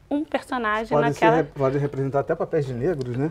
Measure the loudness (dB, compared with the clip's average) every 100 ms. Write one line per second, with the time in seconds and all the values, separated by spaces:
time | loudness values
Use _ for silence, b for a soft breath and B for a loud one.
0 | -4 -4 -2 -4 -4 -4 -2 -2 0 2
1 | 2 4 4 4 0 0 0 2 -2 -2
2 | 0 0 0 -2 -2 -2 -2 -2 -2 -2
3 | -4 -2 -2